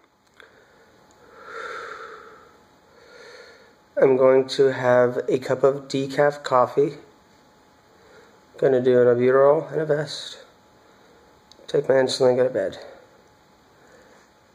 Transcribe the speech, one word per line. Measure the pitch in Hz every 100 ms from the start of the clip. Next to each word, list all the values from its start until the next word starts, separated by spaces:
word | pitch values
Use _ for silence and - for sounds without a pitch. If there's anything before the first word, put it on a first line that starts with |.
| _ _ _ _ - _ _ _ _ _ _ _ _ - - - - - - - - 71 - - - _ _ _ _ _ - - - - - - _ _ _ -
I'm | 147 127
going | 131 131 135
to | - 135
have | 127 127 123 123 123 -
a | 131
cup | - 131
of | 139 143 139
decaf | 135 135 147 147 143
coffee. | - 127 120 - 147 151 - _ _ _ _ _ _ _ _ _ _ - - _ _ -
Gonna | 147 127
do | 127 123
an | 123
albuterol | 120 123 135 139 156 156
and | 151
a | 156
vest. | 147 151 - - - - _ _ _ _ _ _ _ _ _ _ _ -
Take | 147 143
my |
insulin | 135 131 - 127
and | 123
go |
to | 127
bed. | 120 95 - - - - _ _ _ _ _ _ _ _ - _ _ _ _ _